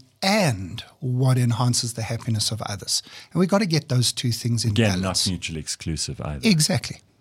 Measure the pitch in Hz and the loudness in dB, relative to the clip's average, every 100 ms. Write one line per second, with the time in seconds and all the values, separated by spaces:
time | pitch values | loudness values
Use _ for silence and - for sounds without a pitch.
0 | - - 190 214 170 95 92 120 - - | -10 -4 0 2 2 0 -6 -12 -16 -8
1 | 127 123 131 127 120 113 123 117 120 117 | -2 2 4 4 2 2 2 2 -2 -6
2 | 104 117 - 107 - 110 - 101 - - | -6 -4 -2 -2 -2 -4 -6 -8 -4 -4
3 | - - - 165 180 202 202 156 - 123 | -4 -20 -4 0 2 2 2 0 2 2
4 | 113 - 123 110 117 117 113 104 107 92 | 2 0 -2 -2 -2 0 2 4 4 2
5 | 95 87 101 87 - 80 - - - 78 | 0 0 0 -2 -6 -8 -8 -6 -4 -4
6 | - 67 67 73 220 160 156 156 - - | -6 -6 -6 0 2 4 4 0 -2 -14
7 | _ _ | _ _